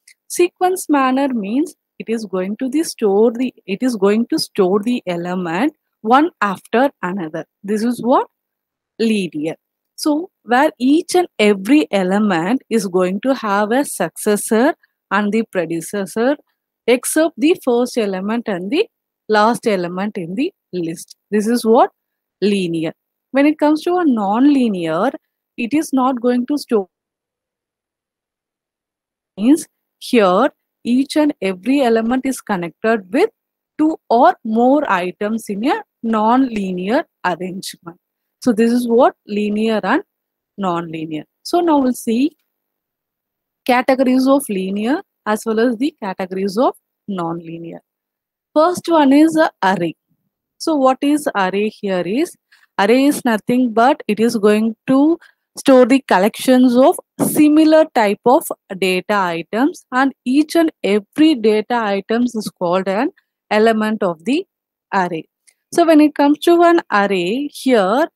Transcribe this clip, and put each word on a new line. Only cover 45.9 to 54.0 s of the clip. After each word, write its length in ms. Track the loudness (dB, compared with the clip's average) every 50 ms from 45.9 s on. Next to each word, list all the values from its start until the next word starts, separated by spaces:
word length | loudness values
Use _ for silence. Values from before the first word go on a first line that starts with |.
| -4 _
categories 560 | -10 -10 -6 -8 -8 -8 -6 -4 -4 -4 -2
of 160 | 0 -2 -2 -2 _ _ _ _ _ _ -10
non-linear. 720 | -8 -6 -6 -6 -6 -8 -10 -14 -14 -14 -14 -14 -16 -18 _ _ _ _ _ _ _ _ _ _ _ _ _ _ _
First 320 | 2 2 2 0 -4 -2
one 240 | 0 2 4 4 6
is 240 | 6 6 4 4 4
a 160 | 2 0 0 0 _
array. 340 | 0 0 0 0 -2 -6 -6 _ _ _ _ _ _ _ _ _ _ _ _
So 180 | _ -4 -2 -2
what 220 | 2 2 2 2 2
is 260 | 0 0 0 0 -2 -4 -4
array 340 | -2 -2 -2 -2 -2 -4 -4
here 340 | -6 -8 -6 -4 -4 -4 -4
is, 300 | -4 -2 -4 -4 -4 -8 _ _ _ _ _ _ _ _ -2
array 240 | 2 2 4 4 4
is 220 | 2 0 0 -2
nothing 480 | -2 -2 -2 -2 -2 -2 0 0 0 2
but 280 | 2 2 2 2 0